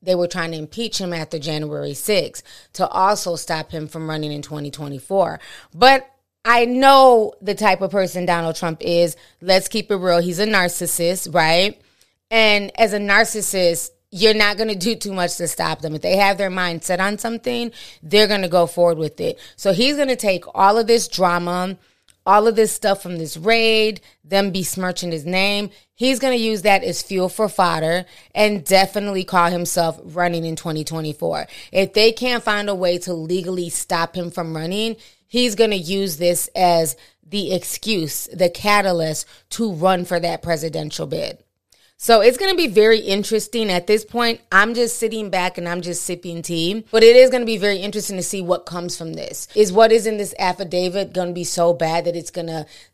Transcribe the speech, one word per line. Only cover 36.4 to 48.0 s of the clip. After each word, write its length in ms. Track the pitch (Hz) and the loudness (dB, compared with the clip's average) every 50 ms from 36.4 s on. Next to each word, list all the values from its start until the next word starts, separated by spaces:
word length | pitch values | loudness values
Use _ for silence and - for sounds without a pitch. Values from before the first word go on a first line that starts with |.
| - - - | -2 -6 -2
as 400 | 185 185 175 175 165 165 156 - - - _ _ _ _ | 2 2 4 4 4 2 0 -4 -10 -14 _ _ _ _
the 260 | 156 156 208 190 - | _ -6 -6 -4 -2
excuse, 760 | 185 175 - - - - - 214 226 185 160 147 - - - - | -4 -4 -4 -6 -10 -8 -4 -2 -2 -2 -2 -4 -6 -8 -10 -12
the 180 | - 170 185 175 | -4 0 0 0
catalyst 760 | 175 - - 208 208 208 196 190 180 170 160 156 156 - - - - _ _ _ | 0 -2 0 2 4 4 4 2 0 0 -2 -4 -4 -6 -10 -12 -16 _ _ _
to 240 | - - 233 220 185 | -6 -4 -4 -4 -4
run 320 | 151 165 185 185 180 175 | 0 2 2 2 2 0
for 140 | - 180 170 | -2 -4 -2
that 240 | 165 170 170 - - | -2 -2 -4 -4 -4
presidential 640 | 170 170 151 151 160 147 160 151 151 - - 160 143 | -4 -4 -2 -4 -6 -6 -6 -8 -8 -8 -8 -8 -6
bid. 320 | 147 165 151 - - - _ _ _ _ _ _ _ _ _ _ _ | -6 -6 -6 -8 -10 -14 _ _ _ _ _ _ _ _ _ _ _
So 240 | _ - - 233 220 | _ 2 4 6 8
it's 180 | 202 233 254 - | 8 6 4 4
gonna 180 | 392 381 381 | 0 -2 0
be 120 | 339 339 262 | 0 0 2
very 320 | 185 220 214 220 226 220 | 4 4 6 6 4 4
interesting 720 | - - 196 208 196 - 220 214 208 - - 233 220 208 | 2 0 -2 -2 -2 -2 -4 -4 -4 -4 -4 -4 -2 0
at 160 | 185 175 175 - | -2 -2 0 0
this 160 | 214 220 214 | 0 0 0
point. 380 | - - 233 240 233 - - _ _ | -4 -4 -2 0 0 -2 -4 _ _
I'm 220 | - 190 208 226 233 | 2 2 4 4 2
just 240 | 233 240 220 - - | -2 -2 -2 -2 -4
sitting 320 | 226 220 226 220 214 196 | -4 -4 -4 -4 -6 -4
back 280 | 175 185 180 180 180 - | -2 -2 -2 -2 -4 -6
and 120 | 175 175 | -8 -6
I'm 120 | 175 180 | -6 -6
just 220 | 180 180 170 - - | -6 -6 -8 -8 -6
sipping 380 | - 180 170 - 180 170 170 | -6 -8 -8 -8 -10 -10 -10
tea. 420 | 160 - 170 165 165 170 202 226 214 - | -8 -6 -4 -2 -2 -2 -2 -4 -8 -2
But 100 | - 226 | 2 8
it 140 | 220 233 240 | 8 10 10
is 140 | 254 254 254 | 10 8 8
gonna 160 | 254 254 240 | 6 0 -2
be 120 | 226 226 190 | -2 -2 -2
very 200 | 185 208 202 185 | 0 -2 -2 -2
interesting 400 | 185 208 202 214 | -6 -6 -6 -6